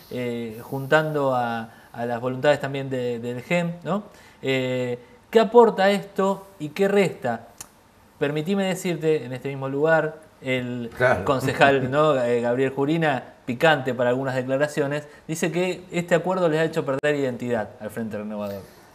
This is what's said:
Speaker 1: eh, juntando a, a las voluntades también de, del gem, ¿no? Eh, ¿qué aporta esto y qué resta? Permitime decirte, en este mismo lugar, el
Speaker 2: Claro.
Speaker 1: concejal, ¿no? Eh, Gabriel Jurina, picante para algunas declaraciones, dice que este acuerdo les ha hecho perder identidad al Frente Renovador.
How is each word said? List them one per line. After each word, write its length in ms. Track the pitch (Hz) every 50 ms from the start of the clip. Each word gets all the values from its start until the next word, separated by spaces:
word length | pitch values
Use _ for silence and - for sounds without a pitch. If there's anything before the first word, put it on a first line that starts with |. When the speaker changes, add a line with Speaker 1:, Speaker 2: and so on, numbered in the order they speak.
| - -
Speaker 1:
eh, 480 | - 123 123 120 120 120 117 113 110 117 117
juntando 720 | - 139 135 135 135 151 156 156 156 151 147 139 135 127
a, 360 | 123 120 117 117 117 113 113 - - - - -
a 120 | 120 120
las 140 | 120 120 117
voluntades 400 | 120 127 127 131 131 147 143 135
también 300 | - 135 135 139 135 135
de, 300 | 131 127 123 123 120 117
del 220 | 117 120 123 123
gem, 320 | 117 - 175 175 175 170 170 170 -
¿no? 200 | 143 180 202 208 - - - - - - -
Eh, 580 | - 135 135 131 127 127 127 127 123 123 120 120 - - - - _ _
¿qué 100 | - 220
aporta 520 | 220 196 - 240 233 220 - 196 190 196
esto 560 | 202 190 - - - - 190 196 196 190 - - - -
y 100 | 151 147
qué 180 | 147 - 196 196
resta? 580 | 196 202 190 160 135 - - 123 117 113 - - - - - - _ _ _ _ _ _ _ _ _ _
Permitime 460 | 147 143 147 156 151 170 202 196 196
decirte, 600 | 190 180 175 - 185 170 156 156 160 156 151 127
en 60 | 123
este 160 | 131 123 - 139
mismo 220 | 139 135 135 135
lugar, 460 | 139 139 151 160 165 160 151 156 156 - - - - -
el 480 | - 131 127 127 123 123 123 123 117 113 - -
Speaker 2:
Claro. 260 | 123 131 120 95 98
Speaker 1:
concejal, 680 | 143 139 127 123 131 - - 151 139 139 135 131 127
¿no? 280 | 131 147 156 156 143 131
Eh, 220 | 123 120 120 120
Gabriel 300 | 117 120 120 131 135 131
Jurina, 520 | 135 139 139 139 160 170 165 151 135 - - - - - _
picante 480 | - 120 123 160 160 156 143 127 131 120
para 160 | 117 123 123
algunas 240 | 123 131 135 135 127
declaraciones, 680 | 131 123 127 135 135 147 147 - 160 143 139 143 151 147 - - - - -
dice 240 | 160 165 - 170
que 320 | 156 175 180 185 175 170 - -
este 240 | - 175 170 170 180
acuerdo 340 | 160 - 180 185 190 180 165
les 100 | 151 156
ha 40 | 160
hecho 200 | 160 160 165 151
perder 320 | 139 135 139 - 147 147
identidad 540 | 143 139 127 120 113 127 120 120 110 104 107 - -
al 120 | 107 104
Frente 260 | - 120 113 110 107 104
Renovador. 460 | 104 107 107 104 104 101 101 98 90 - - - - -